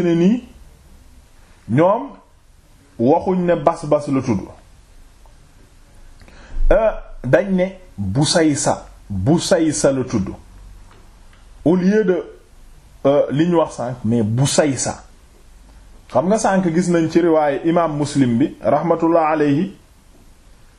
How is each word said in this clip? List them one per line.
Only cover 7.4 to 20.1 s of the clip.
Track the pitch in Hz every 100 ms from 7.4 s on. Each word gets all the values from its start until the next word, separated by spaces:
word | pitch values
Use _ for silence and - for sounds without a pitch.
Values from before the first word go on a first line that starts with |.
| 202 185
ne | 190 - - -
Busaysa, | 98 123 151 175 156 139 143 - - - -
Busaysa | 98 104 165 - 175 160 147 147
la | 131
tudd. | 123 110 92 - - - - - - - - - - - - - 147
Au | 185
lieu | 185 214
de, | 190 170 - - _ - - - - - -
euh, | 147 -
li | 139 175
ñu | 170
wax | 156 -
sànq, | 123 131 107
mais | 117
Busaysa. | 107 117 139 - 151 127 - - - - - - - - - - - - -
Xam | - 175
nga | 220
sànq | 220 190 180
gis | 160 175
nañ | 170 160
ci | 165
riwaaye | 170 156 147 131 165
imaam | 175 160 147
Muslim | 143 139 127 117
bi, | 170 -
rahmatullah | 113 143 165 165 165 170 151
alayhi, | 156 147 143 190 - _ _ _